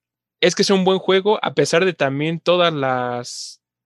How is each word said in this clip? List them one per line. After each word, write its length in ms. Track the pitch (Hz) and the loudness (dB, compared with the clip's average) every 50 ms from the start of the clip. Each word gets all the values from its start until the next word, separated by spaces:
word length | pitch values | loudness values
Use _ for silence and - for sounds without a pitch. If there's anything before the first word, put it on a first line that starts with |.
| _ _ _ _ _ _ _ - | _ _ _ _ _ _ _ 0
es 140 | - 180 - | 0 0 2
que 100 | - - | 2 0
sea 100 | - 202 | 2 2
un 100 | 190 185 | 2 2
buen 140 | 190 190 185 | 2 2 0
juego, 400 | - - 185 190 185 208 214 202 - | 0 2 0 2 2 0 0 0 -2
a 120 | - 139 | -4 0
pesar 300 | - 143 - - 170 185 | 0 0 2 2 2 2
de 80 | 190 170 | 2 0
también 480 | - 143 135 135 139 151 160 170 165 | 0 -2 -2 0 -2 -2 -4 -4 -4
todas 320 | - 180 175 180 175 170 160 | 0 0 2 2 2 0 0
las 920 | 143 135 131 127 127 123 123 123 123 123 - - - - - - _ _ _ _ _ _ | -2 -2 -2 -2 -2 -2 -4 -6 -8 -10 -10 -14 -14 -16 -16 -18 _ _ _ _ _ _